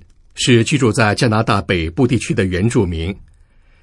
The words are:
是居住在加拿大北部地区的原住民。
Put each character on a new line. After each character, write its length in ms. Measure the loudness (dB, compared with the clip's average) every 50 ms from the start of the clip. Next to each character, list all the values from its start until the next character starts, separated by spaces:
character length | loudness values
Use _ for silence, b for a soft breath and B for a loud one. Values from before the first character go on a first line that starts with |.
| -8 _ _ _ _ _ -10
是 280 | -4 0 2 4 4
居 140 | 2 2 0
住 160 | 0 0 0
在 220 | 2 2 0 0 0
加 120 | 0 0
拿 160 | 0 0 0
大 180 | 0 0 0 -2
北 280 | 0 -2 -2 -2 -2 -4
部 160 | -2 0 0
地 120 | 0 0 -2
区 160 | -2 -2 -2
的 100 | -2 -2
原 240 | -2 0 0 -2 0
住 180 | 0 0 0
民。 300 | 0 -2 -4 -6 -6 -8 -10 -14 -20 -20 _ -20 _ _ _ _ _ _ _